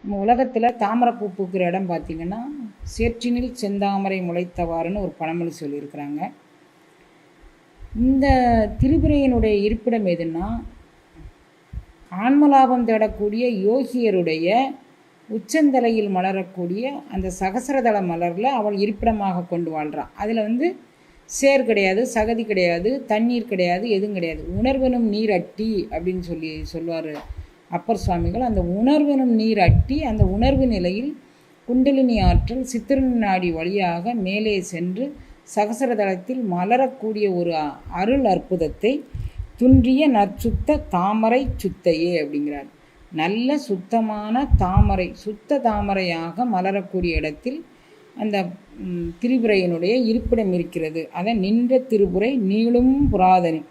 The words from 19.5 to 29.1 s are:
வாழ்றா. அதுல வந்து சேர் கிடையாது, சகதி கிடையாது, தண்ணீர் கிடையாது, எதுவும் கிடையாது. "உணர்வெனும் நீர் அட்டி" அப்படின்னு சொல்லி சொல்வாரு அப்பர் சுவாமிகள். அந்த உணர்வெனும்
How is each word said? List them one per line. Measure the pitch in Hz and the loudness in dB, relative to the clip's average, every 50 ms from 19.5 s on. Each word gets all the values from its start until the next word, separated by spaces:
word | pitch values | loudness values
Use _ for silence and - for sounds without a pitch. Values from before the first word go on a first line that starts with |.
| 175 170 170 165 | -4 -4 -4 -4
வாழ்றா. | 160 156 151 151 143 147 - - _ | -6 -6 -6 -6 -6 -8 -10 -10 _
அதுல | - 202 214 226 226 214 | -8 -6 -4 -2 -2 -2
வந்து | 208 233 247 294 349 370 - - _ _ _ _ _ _ - _ | -2 -2 0 0 -2 -2 -4 -16 _ _ _ _ _ _ -20 _
சேர் | _ - - - 277 277 269 247 | _ -6 2 4 4 4 4 4
கிடையாது, | 214 220 202 196 190 190 202 247 240 240 | 2 2 2 2 2 2 2 0 0 0
சகதி | 233 214 214 233 226 226 | 0 0 2 0 -2 -2
கிடையாது, | 214 208 190 180 175 170 170 175 214 262 277 269 | 0 0 2 2 2 2 0 0 -2 -2 -2 -2
தண்ணீர் | - 214 214 226 240 247 240 220 - | 0 0 2 2 2 2 0 -2 -2
கிடையாது, | 202 185 180 175 175 180 202 240 | 0 0 2 2 2 0 0 0
எதுவும் | 214 190 196 208 208 | 0 0 0 -2 -2
கிடையாது. | 185 170 165 160 156 156 165 180 | -4 -4 -4 -4 -6 -8 -6 -2
"உணர்வெனும் | 202 220 254 269 269 262 254 247 247 233 220 | 0 0 0 2 2 2 2 2 2 2 0
நீர் | 202 208 220 214 202 | 0 0 0 2 0
அட்டி" | 180 175 - - - 214 226 220 196 - - | 0 0 -4 -8 -6 -4 -2 -2 -2 -4 -4
அப்படின்னு | - 160 170 180 185 185 | -6 -4 -4 -4 -4 -4
சொல்லி | 175 170 170 160 160 160 156 156 156 - - | -6 -6 -8 -8 -8 -8 -8 -10 -12 -10 -8
சொல்வாரு | 165 165 170 170 160 160 156 151 147 - - - - - - - _ _ _ | -8 -6 -6 -6 -6 -8 -8 -10 -12 -12 -14 -14 -16 -16 -18 -20 _ _ _
அப்பர் | 175 175 - - 233 | -8 -8 -2 -2 -2
சுவாமிகள். | 196 - - 180 175 170 170 180 226 | -2 0 -2 0 0 0 -2 -2 -2
அந்த | 254 240 220 190 | -2 0 0 0
உணர்வெனும் | 180 170 175 202 226 262 294 311 294 285 | 0 0 0 2 4 4 4 4 4 4